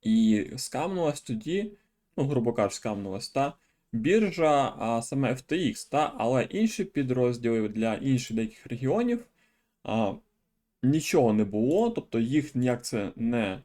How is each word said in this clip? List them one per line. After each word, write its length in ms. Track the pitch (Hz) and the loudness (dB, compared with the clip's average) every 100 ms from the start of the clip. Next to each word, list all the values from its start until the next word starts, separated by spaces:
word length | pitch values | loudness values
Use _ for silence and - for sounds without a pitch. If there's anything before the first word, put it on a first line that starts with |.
І 460 | 110 110 113 107 98 - | 2 4 4 4 0 -8
скамнулась 640 | - 127 165 190 165 143 | -8 -6 -4 0 -2 -2
тоді, 500 | - 113 123 180 214 - _ _ _ - | -6 -8 -2 -4 -4 -10 _ _ _ -4
ну, 80 | 139 | 0
грубо 280 | 139 117 | 0 0
кажучи, 220 | 117 101 - | 0 0 -2
скамнулась, 540 | 113 101 98 95 - | -6 -6 -6 -8 -6
та, 240 | - 139 - _ _ _ | -2 -2 -4 _ _ _
біржа, 840 | 117 120 208 208 175 156 143 131 - | -4 2 4 2 2 2 4 2 -2
а 240 | 113 117 | -2 -2
саме 320 | 117 139 131 | -2 -2 0
F 180 | 127 - | -2 -2
T 180 | 165 156 | -2 0
X, 220 | 104 - | -4 -4
та, 220 | 139 151 - | 0 0 0
але 260 | 113 127 | 0 2
інші 420 | 120 185 220 - 196 | 0 0 0 0 -4
підрозділи 840 | - 135 127 123 120 117 113 107 | -2 0 2 2 2 0 0 0
для 260 | 107 110 110 | 0 -2 0
інших 400 | 135 127 127 110 | 0 0 0 -2
деяких 320 | 110 - - | -4 -6 -12
регіонів, 580 | 120 131 180 240 240 - _ _ _ _ _ | -4 -2 0 0 -2 -6 _ _ _ _ _
а, 300 | - 107 107 87 _ _ _ _ _ _ | -4 0 0 -2 _ _ _ _ _ _
нічого 500 | 127 151 151 175 120 | 2 2 2 4 4
не 100 | 107 | 4
було, 460 | 101 104 117 175 233 | 2 0 2 2 0
тобто 300 | 226 - 120 | -2 -4 -2
їх 360 | 117 147 139 127 | 0 0 0 -2
ніяк 300 | 123 123 - | 0 0 -2
це 260 | 117 101 - | -4 -4 -4
не 460 | 117 120 104 95 | -2 0 -2 -4